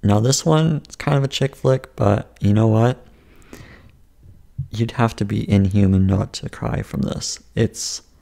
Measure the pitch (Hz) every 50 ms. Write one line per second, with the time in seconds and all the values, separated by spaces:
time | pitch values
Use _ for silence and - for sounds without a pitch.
0 | - 101 101 104 110 123 135 - - 165 156 156 160 165 156 147 - - - _
1 | - - 147 139 139 135 - - 139 139 - - - 131 131 127 - - _ -
2 | 117 101 101 104 - - - - - 101 101 107 110 110 110 110 113 123 127 -
3 | - - - - _ - - - - - - - - - - - - - - _
4 | - _ _ _ - - - - - - - - - - - 107 117 110 - -
5 | 120 113 - - 107 101 107 104 - - 104 101 98 95 95 101 101 95 95 95
6 | 95 95 95 95 101 - - - - - - - - 113 - - - - - -
7 | - - - - - - - - - - - 110 113 107 - - - - - -
8 | - _ _ _